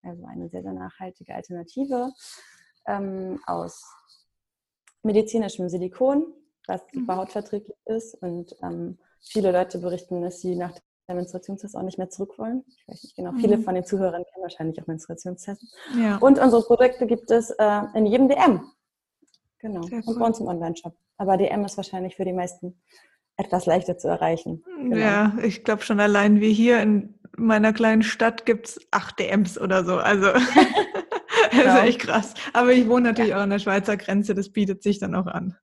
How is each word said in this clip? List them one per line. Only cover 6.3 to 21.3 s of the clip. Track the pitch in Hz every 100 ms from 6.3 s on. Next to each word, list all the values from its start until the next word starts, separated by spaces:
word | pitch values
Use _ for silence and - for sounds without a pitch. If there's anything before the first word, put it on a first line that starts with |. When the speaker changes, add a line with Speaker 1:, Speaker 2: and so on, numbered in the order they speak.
| - _ _ -
Speaker 1:
was | 185 _
Speaker 2:
Mhm. | 269
Speaker 1:
super | 240 185
hautverträglich | 190 214 208 208 208 - -
ist. | 226 226 -
Und, | 180 170 170 -
ähm, | 175 170 175 180 _ _
viele | - 220 196
Leute | 180 180 180
berichten, | 175 180 - 180
dass | 175 180
sie | 180 175
nach | 175 170 _ _ -
der |
Menstruationstasse | 180 180 185 - 196 202 -
auch |
nicht | 185 185
mehr | 185
zurück | - 196 -
wollen. | 220 254 -
Ich | _ -
weiß | -
nicht | - -
genau, | 180 254
viele | 220 208
Speaker 2:
Mhm. |
Speaker 1:
von | 214
den | 180
Zuhörern | 180 196 190 170
kennen | 175 -
wahrscheinlich | 185 - 160 160
auch | 165
Menstruationstassen. | 160 - 165 180 180 - 202 233 - - 240
Speaker 2:
Ja. | 226 202
Speaker 1:
Und | 254 269
unsere | 262 233
Produkte | 226 240 247 254 233
gibt | 233 -
es, | 233 233
äh, | - 208 208 208
in | 226
jedem | 214 240 269
D |
M. | 285 349 185 - _ _ _ _ _ _ _ _ _
Genau. | 220 190
Speaker 2:
Sehr | 170 233
Speaker 1:
Und | 226
Speaker 2:
cool. | 233
Speaker 1:
bei | 233
uns | 220
im | 190
Online-Shop. | 175 165 165 170 _ _ _
Aber | 190